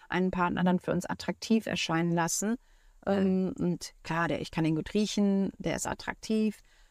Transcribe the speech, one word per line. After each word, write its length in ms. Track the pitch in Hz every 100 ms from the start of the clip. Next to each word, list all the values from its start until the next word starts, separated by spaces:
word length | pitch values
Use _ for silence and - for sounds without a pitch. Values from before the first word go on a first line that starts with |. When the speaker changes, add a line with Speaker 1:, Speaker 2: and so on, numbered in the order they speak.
| -
Speaker 1:
einen 240 | 175 185
Partner 320 | 185 175 -
dann 160 | 180 180
für 120 | -
uns 140 | 175 -
attraktiv 600 | - - - - 226 -
erscheinen 460 | 180 - 165 170
lassen. 440 | 170 165 - 208 233 _ - - - -
Ähm, 420 | 196 190 185 185
Speaker 2:
Mhm. 60 | -
Speaker 1:
und 340 | 175 170 - -
klar, 240 | - 165 170
der, 140 | -
ich 100 | -
kann 140 | - 160
ihn 100 | 156
gut 180 | -
riechen, 580 | 208 208 - 202 196 196 -
der 180 | - -
ist 120 | -
attraktiv, 720 | - - - - 220 214 - - _ -